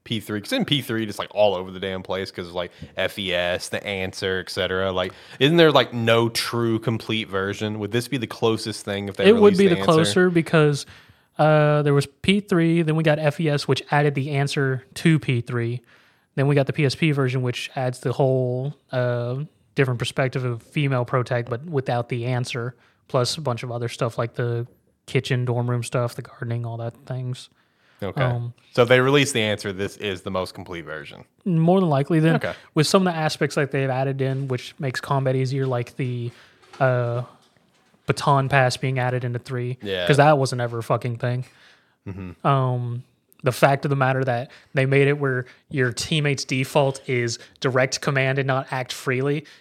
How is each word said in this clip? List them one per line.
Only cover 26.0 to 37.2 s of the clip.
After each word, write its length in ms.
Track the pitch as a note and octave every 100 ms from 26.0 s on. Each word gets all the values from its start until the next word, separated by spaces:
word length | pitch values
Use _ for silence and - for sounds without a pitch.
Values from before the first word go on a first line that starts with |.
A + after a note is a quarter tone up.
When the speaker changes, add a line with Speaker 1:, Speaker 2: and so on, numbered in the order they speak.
| A#2+ -
Speaker 2:
the 60 |
gardening, 440 | - - A#2 A#2 A#2
all 100 | A#2
that 160 | A#2 - -
things. 420 | B2+ B2+ B2 - _ _ _ _ -
Speaker 1:
Okay. 180 | G2 -
Speaker 2:
Um, 320 | B2 A#2+ A#2+ - _
Speaker 1:
So 100 | -
if 60 | A#2+
they 120 | B2+
release 320 | C3 C#3+ C3+
the 80 | A#2+
answer, 320 | G#2+ G2+ G#2
this 240 | F#2 G2+ -
is 240 | G#2 F2+
the 80 | G2
most 220 | F#2 F2+
complete 300 | - F2+ F2
version. 400 | D2+ D#2 C2+ - - _ G3
Speaker 2:
More 340 | E3 E3 F#3+
than 80 | F3
likely. 300 | C#3 C#3+ D#3+
Then 160 | D#3+ D#3+
Speaker 1:
Okay. 160 | F2 - -
Speaker 2:
with 140 | D#3 C#3+
some 180 | G3 F#3
of 80 |
the 40 | D#3+
aspects 360 | D#3 - D3+ D#3+
that 140 | C3+
they've 180 | C#3 C3+
added 320 | B2+ C3+ C3+
in, 280 | C3 C3+ C#3
which 260 | B2 - -
makes 220 | C3+ -
combat 360 | - C#3 C3+ C3
easier, 300 | C3 C#3 C3+
like 300 | A#2+ A#2+ -
the, 340 | B2+ B2 A#2 - - _ _ -
uh, 420 | C3 B2 A#2+ A#2+